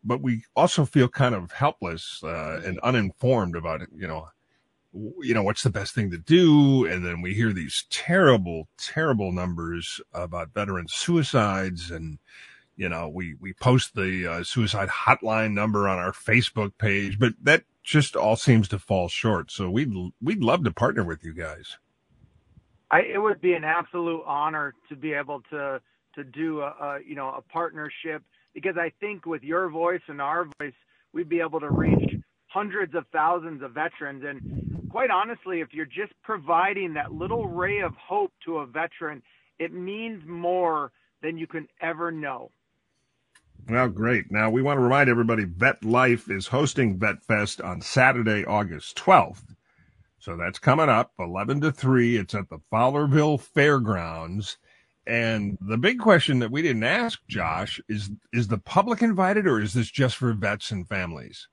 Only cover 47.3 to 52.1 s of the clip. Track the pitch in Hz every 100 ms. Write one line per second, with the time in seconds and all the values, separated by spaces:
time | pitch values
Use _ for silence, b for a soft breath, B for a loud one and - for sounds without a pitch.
47.3 | 107 104 - 90 87 - - 131 127 110
48.3 | 104 92 104 101 78 - - - 180 -
49.3 | 90 - - _ _ _ _ _ _ -
50.3 | 85 87 98 - 139 156 113 127 - 87
51.3 | 90 107 143 151 139 131 131 120